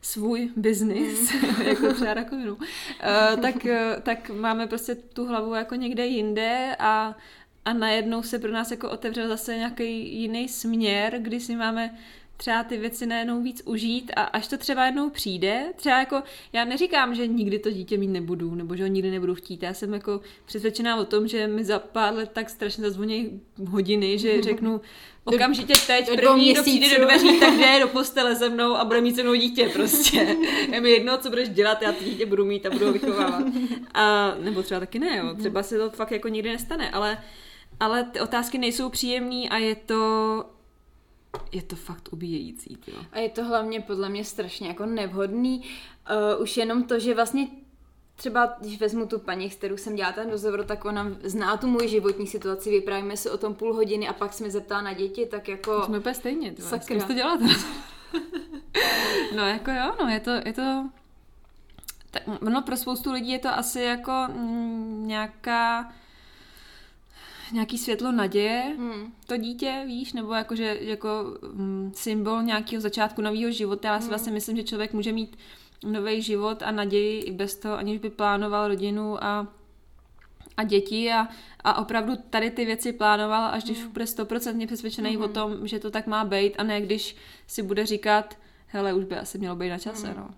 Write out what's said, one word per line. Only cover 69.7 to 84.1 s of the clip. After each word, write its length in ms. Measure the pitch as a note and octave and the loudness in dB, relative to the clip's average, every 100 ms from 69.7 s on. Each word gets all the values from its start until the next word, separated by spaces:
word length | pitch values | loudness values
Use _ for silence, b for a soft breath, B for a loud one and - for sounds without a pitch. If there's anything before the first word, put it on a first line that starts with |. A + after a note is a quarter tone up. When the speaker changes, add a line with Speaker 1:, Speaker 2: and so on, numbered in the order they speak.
| C4+ C4+ | -4 -6
Speaker 1:
víš, 260 | A#3+ C4 | -8 -6
nebo 220 | A#3+ G#3+ | -6 -4
jako, 220 | A3+ A3 A3+ | -4 -4 -4
že, 220 | A3 G#3 | -2 -4
jako, 280 | G#3+ G#3+ G#3+ G#3+ G3+ - - | -4 -6 -4 -4 -6 -10 -12
mm, 400 | G3+ G3 F#3+ G3 | -6 -4 -4 -6
symbol 480 | G3 - G#3+ G#3 A3+ | -6 -4 -2 0 0
nějakého 380 | A#3 G#3+ A3 A3+ | 0 -2 -4 -4
začátku 420 | G#3+ G#3 G#3+ A3 | -4 -2 -2 0
nového 280 | G#3+ G#3+ A#3 | -2 -2 -2
života. 360 | A3+ G#3 G3+ G#3+ | -2 -2 -2 -2
Já 100 | G#3 | -2
si 40 | |
Speaker 2:
Hmm. 60 | A#3 | -2
Speaker 1:
vlastně 240 | G#3+ A#3 | -4 -4
myslím, 240 | G#3+ G#3+ A3+ | -6 -4 -4
že 60 | |
člověk 300 | A3+ A3 G#3+ | -4 -4 -4
může 200 | G#3+ G#3 | -2 -2
mít 260 | A3+ A3 - B B B B | -2 -6 -12 B B B B
nový 380 | G#3 G#3+ G3+ A3 | -6 -4 0 -2
život 400 | A3 G#3 G#3 G#3+ | 0 0 0 -2
a 80 | - | -4
naději 500 | G#3+ G3+ G3+ G#3 G#3+ | -2 2 2 2 0
i 80 | - | -6
bez 240 | F#3 G3 G3 | -4 -6 -4
toho, 200 | G#3+ G#3+ | -6 -4
aniž 220 | G3+ G#3+ | -4 -4
by 120 | G#3+ | -6
plánoval 580 | G#3+ G#3 G3+ G#3 G#3 G#3 | -2 0 2 0 0 0
rodinu 560 | G3 G3+ G#3 G#3+ G#3 | 0 -2 -2 -4 -4
a, 220 | G3+ G#3 G3+ - - - - - _ - - - - - | -2 -4 -6 -12 -20 -20 -20 -20 _ -20 -20 -20 -12 -6
a 60 | |
děti 500 | A3 G3+ G3 A3 A#3 | 2 4 4 -2 2
a, 160 | A3+ A3+ B B B | 2 0 B B B
a 140 | G#3 - | 0 0
opravdu 300 | G#3+ A3+ G#3+ B3+ - | 0 -2 -2 -4 -2
tady 200 | A3+ A3+ | 0 0
ty 140 | A#3+ | 0
věci 280 | A#3 A3 A#3+ | -2 -2 -4
plánoval, 520 | A#3 G#3+ G#3 G#3+ A3 A3+ | 2 4 4 4 0 0
až 120 | A3 | -2
když 140 | A3+ A3+ | -4 -6
Speaker 2:
Hmm. 100 | A#3 | -6
Speaker 1:
bude 140 | G#3+ | -6
stoprocentně 600 | A3+ | -6